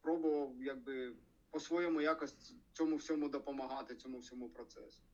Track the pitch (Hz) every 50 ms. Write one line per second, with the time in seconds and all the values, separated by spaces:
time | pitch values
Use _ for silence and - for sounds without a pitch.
0 | - 160 165 165 160 156 151 147 143 135 127 123 131 139 135 131 123 135 135 131
1 | 127 123 117 - - - - - - _ - 156 147 - 160 175 175 170 160 156
2 | 147 151 160 160 156 139 - - - - - - - _ - - 160 160 156 147
3 | - - 160 151 147 143 139 143 - 143 139 135 131 131 131 135 131 - 127 120
4 | - 131 127 127 120 - 127 123 123 113 - - 117 - - - 117 107 - -
5 | - -